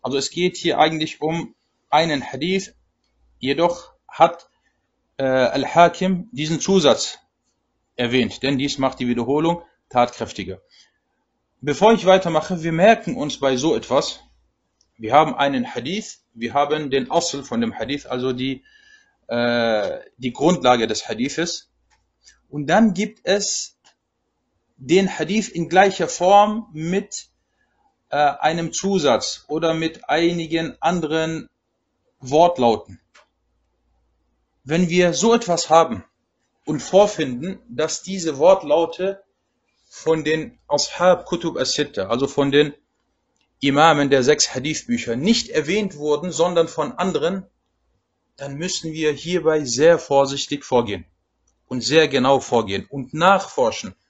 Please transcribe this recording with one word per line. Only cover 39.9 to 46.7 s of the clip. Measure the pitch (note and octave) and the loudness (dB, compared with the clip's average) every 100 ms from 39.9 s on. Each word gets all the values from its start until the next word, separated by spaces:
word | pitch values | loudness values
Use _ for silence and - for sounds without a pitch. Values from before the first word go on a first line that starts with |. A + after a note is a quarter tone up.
| - D#3+ D#3+ | -8 -2 0
den | D3 D#3 - _ - | 0 -2 -4 _ -4
Ashab | D3 - - F3+ F3 | -2 -2 2 2 2
Kutub | - - E3+ - | 0 -4 -4 -4
as-Sitta, | B2+ - D3 - G2 | -4 -2 -4 -4 -4
also | A#2+ C3+ | -2 -2
von | - C#3 | 0 2
den | C#3+ D3 - _ _ _ _ _ _ _ _ | 4 2 -2 _ _ _ _ _ _ _ _
Imamen | C#3 C#3+ E3 D3 C#3+ | 0 4 4 4 2
der | C3+ | 2
sechs | B2 D3+ - | 4 2 0
Hadithbücher, | C3 C#3+ D3+ - A#2 - A#2 | -4 -6 -8 -4 -6 -4 -2
nicht | F3 A#3 - | 0 0 0
erwähnt | D#3 D3 G3+ G3+ C#3+ | -4 -2 -2 -4 -6
wurden, | D3+ C#3+ F3+ | -2 -2 -4
sondern | D#3 F3 E3+ | -2 0 2
von | E3 | 0